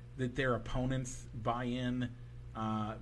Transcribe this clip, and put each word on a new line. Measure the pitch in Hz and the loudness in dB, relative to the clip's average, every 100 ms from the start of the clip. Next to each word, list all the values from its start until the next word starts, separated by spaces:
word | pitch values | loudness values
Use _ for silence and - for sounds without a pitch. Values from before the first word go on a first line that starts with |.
| - - | -10 -2
that | 127 135 | 0 2
their | 131 113 | 4 2
opponents | - 131 127 131 131 - - 113 | 2 2 2 2 -2 -6 -8 -2
buy | 113 120 123 | 0 2 2
in, | 127 127 127 120 - - - - 110 | 2 2 2 0 -4 -12 -12 -8 -2
uh, | 110 110 107 110 | 0 2 0 -4